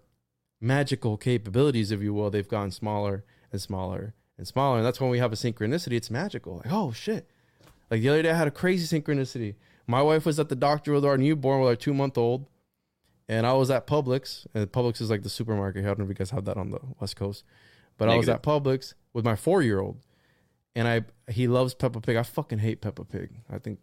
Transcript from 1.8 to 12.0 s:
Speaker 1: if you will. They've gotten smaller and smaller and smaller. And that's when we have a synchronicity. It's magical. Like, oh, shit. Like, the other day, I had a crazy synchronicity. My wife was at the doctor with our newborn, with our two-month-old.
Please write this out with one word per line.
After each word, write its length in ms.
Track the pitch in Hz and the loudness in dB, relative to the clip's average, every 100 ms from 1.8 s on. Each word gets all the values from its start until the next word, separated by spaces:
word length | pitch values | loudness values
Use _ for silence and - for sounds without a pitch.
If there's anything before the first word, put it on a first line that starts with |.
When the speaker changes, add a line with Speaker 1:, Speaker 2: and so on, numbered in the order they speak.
| 101 | 0
Speaker 1:
if 100 | 104 | 0
you 120 | 104 | -2
will. 160 | 104 104 | 0 0
They've 160 | 101 98 | -2 -2
gotten 260 | 110 101 | -4 -4
smaller 520 | 92 107 104 101 98 - _ - | -4 -4 -2 -2 -4 -8 _ -10
and 80 | 101 | -10
smaller 520 | - 95 92 92 101 - _ - | -6 -6 -6 -8 -10 -14 _ -16
and 80 | 95 | -6
smaller. 340 | 131 139 120 | 0 2 4
And 60 | 117 | 2
that's 140 | - | 0
when 100 | 131 | 0
we 100 | 123 | 2
have 120 | 123 | 0
a 60 | 107 | 0
synchronicity. 560 | 120 110 107 160 147 | -4 -2 -2 -2 -2
It's 180 | 120 - | -4 -2
magical. 460 | 113 196 120 - 90 | -6 -6 -8 -12 -10
Like, 160 | 113 | -4
oh, 180 | 196 165 | -2 -2
shit. 380 | 113 - 214 - _ _ _ - _ - | -6 -6 -6 -8 _ _ _ -20 _ -4
Like, 120 | 113 | 0
the 80 | 120 | 4
other 120 | 151 | 4
day, 100 | 160 | 4
I 40 | 165 | 2
had 140 | 151 | 0
a 20 | |
crazy 480 | - 180 185 160 160 | 0 0 0 0 -2
synchronicity. 560 | 151 143 131 123 110 101 _ _ - | 0 -2 -2 -4 -8 -8 _ _ -2
My 140 | 123 | 2
wife 240 | 147 156 156 | 4 4 2
was 160 | 151 | 0
at 80 | 151 | 0
the 80 | 131 | 2
doctor 340 | 143 147 147 | 2 0 2
with 140 | 143 143 | 2 4
our 120 | 139 | 4
newborn, 440 | 139 156 135 135 | 4 2 2 4
with 80 | 131 | 4
our 60 | 117 | 2
two-month-old. 680 | - 139 | 0 0